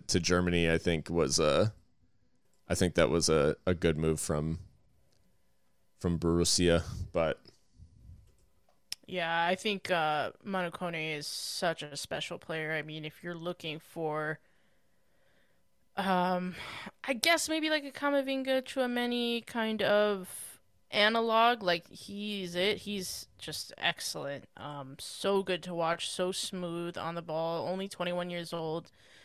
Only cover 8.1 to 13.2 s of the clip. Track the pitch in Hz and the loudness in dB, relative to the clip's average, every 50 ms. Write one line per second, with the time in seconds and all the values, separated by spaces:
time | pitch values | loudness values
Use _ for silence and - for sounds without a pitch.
8.1 | - - - - _ _ _ _ _ _ _ _ _ _ _ - - - - - | -20 -20 -20 -20 _ _ _ _ _ _ _ _ _ _ _ -16 -16 -14 -12 -8
9.1 | 185 180 170 165 165 165 170 175 185 190 - 220 202 190 - - 185 170 156 156 | -6 -4 -2 0 0 2 2 2 0 0 0 -2 -2 -2 0 0 2 2 2 2
10.1 | 151 151 127 98 - - - 208 196 185 180 170 170 - 185 175 170 160 156 160 | 2 2 0 -2 -4 -8 -8 -4 -2 -2 -2 -4 -4 -6 -6 -4 -4 -4 -4 -4
11.1 | 156 147 147 - - - - - - - - 175 165 - 151 147 143 139 - - | -4 -6 -6 -8 -8 -8 -6 -6 -4 -2 0 -2 -2 -2 -6 -10 -8 -8 -8 -6
12.1 | 160 160 160 - 175 175 - - 160 160 156 151 160 156 147 156 151 156 151 156 | -6 -6 -6 -8 -10 -12 -8 -6 -6 -4 -4 -2 -4 -4 -4 -6 -10 -10 -10 -12
13.1 | - - | -12 -12